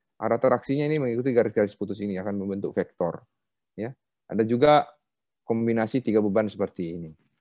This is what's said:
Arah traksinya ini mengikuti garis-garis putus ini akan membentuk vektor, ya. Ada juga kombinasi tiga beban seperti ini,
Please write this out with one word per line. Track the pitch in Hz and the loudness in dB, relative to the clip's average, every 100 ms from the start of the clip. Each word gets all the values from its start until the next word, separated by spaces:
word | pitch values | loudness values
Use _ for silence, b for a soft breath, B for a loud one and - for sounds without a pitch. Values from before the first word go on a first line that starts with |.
| _ _ | _ _
Arah | 110 117 | 0 2
traksinya | 135 117 - 139 | 2 2 0 -2
ini | 147 156 | 0 -2
mengikuti | 127 117 131 | -2 -2 2
garis-garis | 120 113 110 104 - | 2 2 2 0 -2
putus | 101 107 | -8 -6
ini | 104 92 | -6 -4
akan | 101 98 | -4 -6
membentuk | 98 98 87 - | -4 -4 -4 -4
vektor, | 87 _ 85 - - _ _ _ _ - | -4 _ -4 -4 -14 _ _ _ _ -10
ya. | 113 - _ _ - | -10 -10 _ _ -6
Ada | 101 | -2
juga | 113 120 147 151 - _ _ _ _ _ | 0 4 6 6 2 _ _ _ _ _
kombinasi | - 113 117 113 113 135 | -4 -2 0 0 0 -2
tiga | 123 107 | 0 2
beban | 104 101 107 | 2 0 0
seperti | 95 95 - 85 87 | -2 -4 -4 -10 -8
ini, | 82 80 _ _ | -12 -18 _ _